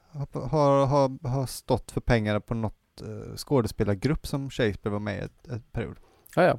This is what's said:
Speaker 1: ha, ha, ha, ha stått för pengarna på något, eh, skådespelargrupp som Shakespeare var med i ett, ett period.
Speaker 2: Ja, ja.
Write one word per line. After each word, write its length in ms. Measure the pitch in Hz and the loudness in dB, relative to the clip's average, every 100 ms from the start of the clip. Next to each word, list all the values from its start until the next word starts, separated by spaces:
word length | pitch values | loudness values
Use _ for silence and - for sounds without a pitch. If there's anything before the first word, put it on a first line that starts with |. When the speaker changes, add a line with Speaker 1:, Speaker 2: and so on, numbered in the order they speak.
| _ | _
Speaker 1:
ha, 160 | 147 139 147 127 | -10 -8 -8 0
ha, 380 | 156 143 139 135 | 4 6 6 6
ha, 440 | 143 135 131 127 | 4 2 0 -4
ha 180 | 135 127 | -2 -4
stått 440 | - - 120 - | -6 0 0 0
för 100 | - | -4
pengarna 380 | - 117 107 104 | 2 2 2 -2
på 140 | - | -2
något, 480 | 117 110 - _ - | -4 -4 -8 _ -14
eh, 340 | - 107 107 110 | -12 -12 -12 -14
skådespelargrupp 920 | - 139 110 - 104 98 127 156 - | 0 2 2 0 0 2 0 -2 -4
som 220 | 143 139 | -6 -6
Shakespeare 440 | - 113 90 107 | -2 0 0 -4
var 60 | 104 | -4
med 180 | 104 98 | -4 -6
i 20 | |
ett, 280 | 104 - - | -8 -12 -12
ett 240 | 117 - | -12 -8
period. 240 | - - - _ _ _ - | -8 -8 -10 _ _ _ 2
Speaker 2:
Ja, 80 | |
ja. 140 | 175 | 2